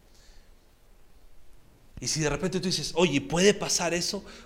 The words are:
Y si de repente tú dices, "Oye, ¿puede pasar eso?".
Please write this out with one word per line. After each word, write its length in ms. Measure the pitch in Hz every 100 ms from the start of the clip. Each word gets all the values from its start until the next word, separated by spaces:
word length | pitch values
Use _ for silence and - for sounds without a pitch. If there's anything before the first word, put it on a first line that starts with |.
| - - - - - - - - - - - - - - - - - - - -
Y 80 | -
si 140 | 156
de 80 | 147
repente 300 | 143 185 185
tú 80 | 185
dices, 260 | 165 147 165
"Oye, 260 | 180 139
¿puede 320 | 139 170 196
pasar 400 | 202 160 - 175
eso?". 300 | 170 170 202 - -